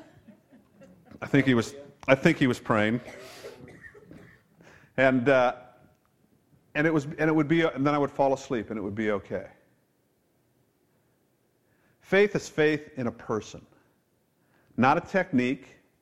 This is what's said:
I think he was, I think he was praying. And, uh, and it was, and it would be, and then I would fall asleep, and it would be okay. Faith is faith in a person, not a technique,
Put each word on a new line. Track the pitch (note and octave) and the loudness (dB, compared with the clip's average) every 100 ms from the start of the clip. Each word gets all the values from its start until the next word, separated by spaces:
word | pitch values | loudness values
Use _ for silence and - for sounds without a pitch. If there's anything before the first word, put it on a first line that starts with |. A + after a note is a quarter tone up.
| - _ - G3+ _ _ _ _ - - _ - | -20 _ -20 -20 _ _ _ _ -20 -20 _ -16
I | A2+ | 0
think | C#3+ C3+ | 2 4
he | |
was, | A#2+ G#2+ - - - - | 2 0 -8 -20 -8 2
I | C3+ | 4
think | E3+ D3+ | 4 2
he | C3+ | 0
was | A#2+ | 0
praying. | - A2+ G#2+ A#2 - - - - - - - - - - - - - - _ _ - - _ - | 0 0 2 -2 -8 -18 -20 -20 -20 -20 -20 -20 -20 -20 -20 -20 -20 -20 _ _ -20 -20 _ 0
And, | C3 B2+ A#2+ | 2 2 2
uh, | C3 B2 - - _ _ _ _ _ _ _ _ _ _ | 4 2 -2 -12 _ _ _ _ _ _ _ _ _ _
and | D3+ D#3 | -2 0
it | |
was, | D#3+ | 0
and | C#3 E3 D#3 | -2 -2 0
it | D#3 | 2
would | C#3+ | 2
be, | E3 | 2
and | E3 C3 C#3+ | 0 0 0
then | |
I | D3 | 0
would | C#3 | 0
fall | - C#3 | 0 0
asleep, | C3 - A#2+ G2+ | 0 -4 -6 -6
and | A2 | -8
it | |
would | G2 G#2 | -8 -4
be | G#2+ | -4
okay. | G2+ - G2 - - _ _ _ _ _ _ _ _ _ _ _ _ _ _ _ _ _ _ _ _ _ _ _ _ | -4 -6 -10 -10 -20 _ _ _ _ _ _ _ _ _ _ _ _ _ _ _ _ _ _ _ _ _ _ _ _
Faith | - F#3+ G#3 | 0 2 2
is | E3 - | 0 -6
faith | - D3+ D3 - - | 0 0 0 -6 -8
in | A#2+ | -8
a | |
person, | A2 - A2 - - - _ _ _ _ _ _ _ _ _ _ - | -8 -6 -6 -6 -16 -20 _ _ _ _ _ _ _ _ _ _ 0
not | B2+ D#3+ | 2 2
a | |
technique, | - F#3+ F3 B2 B2 C#3 - - _ _ | 0 -4 -2 -2 -2 -4 -10 -20 _ _